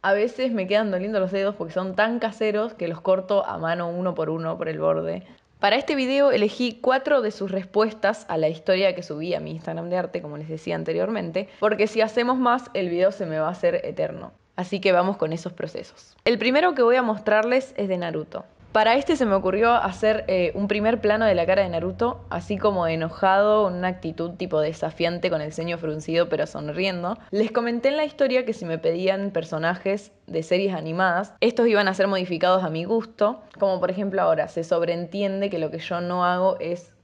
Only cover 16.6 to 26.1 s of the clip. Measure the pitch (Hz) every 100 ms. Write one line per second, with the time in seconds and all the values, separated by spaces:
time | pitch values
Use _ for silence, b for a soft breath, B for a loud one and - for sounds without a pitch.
16.6 | 359 269 233 254 240 202 208 214 226 254
17.6 | 262 - 196 180 170 160 156 - - _
18.6 | - 220 220 247 277 311 233 196 190 190
19.6 | 233 233 190 180 220 220 214 185 175 -
20.6 | 202 208 214 226 214 214 226 180 170 190
21.6 | 190 170 175 185 240 - - 175 - 202
22.6 | 208 190 165 160 165 - 190 190 208 214
23.6 | 202 180 180 180 170 156 170 175 185 156
24.6 | 151 160 160 - 170 175 180 160 151 156
25.6 | 170 170 165 151 151